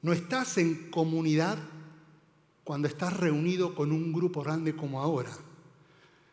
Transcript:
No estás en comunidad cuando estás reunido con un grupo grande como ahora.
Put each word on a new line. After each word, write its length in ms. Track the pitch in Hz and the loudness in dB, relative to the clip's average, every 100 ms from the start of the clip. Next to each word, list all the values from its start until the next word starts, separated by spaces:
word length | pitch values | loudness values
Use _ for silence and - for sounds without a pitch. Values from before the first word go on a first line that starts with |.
No 100 | 156 | 2
estás 460 | 175 - 262 254 - | 0 0 -2 0 2
en 320 | 170 156 - | 2 0 -4
comunidad 640 | - 160 160 160 151 165 208 - - - - - - _ _ _ _ - | 0 2 2 2 4 2 0 -8 -14 -18 -20 -20 -20 _ _ _ _ -8
cuando 240 | 143 147 | 0 0
estás 260 | 147 180 185 | 0 -4 2
reunido 580 | 175 147 165 185 180 | 2 4 2 2 0
con 200 | 180 147 | 0 0
un 180 | 156 165 | 2 0
grupo 320 | 160 180 170 | 0 0 0
grande 320 | 139 160 160 156 | -2 0 -2 -2
como 260 | 147 135 | -4 -2
ahora. 300 | 143 151 120 - - - - - _ _ - _ _ | 0 0 -2 -10 -18 -20 -20 -20 _ _ -20 _ _